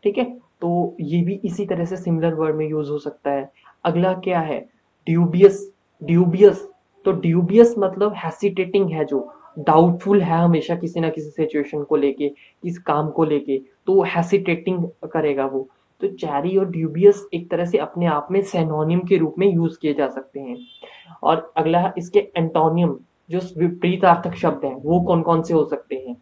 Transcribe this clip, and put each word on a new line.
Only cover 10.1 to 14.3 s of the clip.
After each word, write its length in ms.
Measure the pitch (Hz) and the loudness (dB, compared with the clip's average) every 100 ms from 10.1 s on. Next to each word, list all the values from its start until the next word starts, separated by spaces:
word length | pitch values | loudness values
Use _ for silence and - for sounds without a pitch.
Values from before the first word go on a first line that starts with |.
| 202 | 0
है 160 | 170 165 | 2 2
हमेशा 380 | 170 160 - 170 | 2 2 0 -6
किसी 240 | 165 170 | -6 -4
ना 100 | 160 | -4
किसी 200 | 160 151 | -4 -12
situation 540 | - 156 151 143 156 | -6 -4 -2 -4 -6
को 120 | 143 147 | -2 0
लेके, 340 | 139 135 143 143 - _ | 0 -2 -6 -6 -20 _
किस 160 | 180 175 | -10 -8
काम 300 | - 147 156 | -4 -2 -2
को 140 | - | -2
लेके, 340 | 156 147 143 135 | 0 0 -2 -6
तो 460 | - _ - 190 | -6 _ 2 2
hesitating 840 | 175 175 170 | 2 -2 0